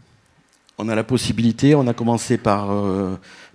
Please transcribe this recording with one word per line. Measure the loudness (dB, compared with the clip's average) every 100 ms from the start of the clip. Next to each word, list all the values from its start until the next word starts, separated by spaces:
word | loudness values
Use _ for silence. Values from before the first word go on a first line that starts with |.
| _ _ _ _ _ _ _ -10
on | -4
a |
la | -2
possibilité, | 0 -2 -2 0 0 2 4
on | 4 2
a |
commencé | 0 0 -2 0 0
par, | 0 0 0
euh, | -2 -2 -2 -4 -6 -14 -20 -14